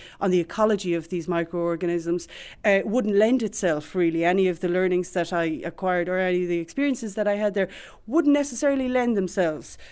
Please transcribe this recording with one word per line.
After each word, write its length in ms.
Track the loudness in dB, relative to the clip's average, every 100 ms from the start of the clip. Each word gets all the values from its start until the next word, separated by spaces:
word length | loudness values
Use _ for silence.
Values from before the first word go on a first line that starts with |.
| -12 -4
on 120 | 0
the 80 | 2
ecology 560 | 0 2 2 2 0 -2
of 140 | -2
these 180 | -6 -2
microorganisms, 1000 | -2 -2 -2 -2 0 0 -2 0 -2 -4 -16 -18 -4 2
uh, 140 | 2 2
wouldn't 300 | 0 2 4
lend 280 | 4 2
itself 500 | 0 -2 0 0 -2
really. 320 | 0 0 2 2
Any 220 | 4 2
of 140 | 0
the 80 | 0
learnings 420 | 2 2 0 0
that 200 | -2 -2
I 300 | 0 -2 -2
acquired 460 | -6 -4 -2 0 0
or 80 | 0
any 260 | 0 0
of 60 | 0
the 100 | -2
experiences 540 | -4 -2 -2 -2 -4 -2
that 120 | 0
I 80 | 2
had 180 | 0
there 140 | 0 -2 -4 -20 -18 -2
wouldn't 260 | 2 4
necessarily 560 | 4 2 0 0 2 2
lend 260 | 0 2 0
themselves 640 | 0 0 0 -2 -8 -16 -18